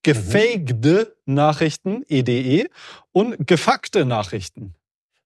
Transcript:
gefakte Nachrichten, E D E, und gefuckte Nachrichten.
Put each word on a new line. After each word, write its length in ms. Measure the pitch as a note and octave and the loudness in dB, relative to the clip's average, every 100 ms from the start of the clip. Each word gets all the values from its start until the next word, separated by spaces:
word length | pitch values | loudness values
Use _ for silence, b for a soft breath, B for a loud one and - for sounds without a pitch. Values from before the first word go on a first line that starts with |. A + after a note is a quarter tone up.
gefakte 1120 | - B2+ F#2 G3+ A3+ A3+ C#3 A#2 C3+ F#3 A3+ _ - | 0 0 0 2 2 0 -4 0 2 2 0 _ -4
Nachrichten, 760 | C#3 D3+ D3+ D#3+ - F#3 A3+ C#4+ | 2 2 2 -2 -2 -6 -6 -2
E 160 | C#3 | -2
D 380 | B2 B2 B2+ D3+ | 0 -2 0 0
E, 80 | D#4+ B B B B | 0 B B B B
und 340 | F3 A#3 A3 C#3 | 0 0 -2 0
gefuckte 600 | E3+ - C4 - G3+ C3 | 2 2 -2 -2 -2 0
Nachrichten. 680 | A2+ G#2 A2 F2+ - G2 E2+ _ _ _ _ | -2 -4 -8 -12 -16 -18 -20 _ _ _ _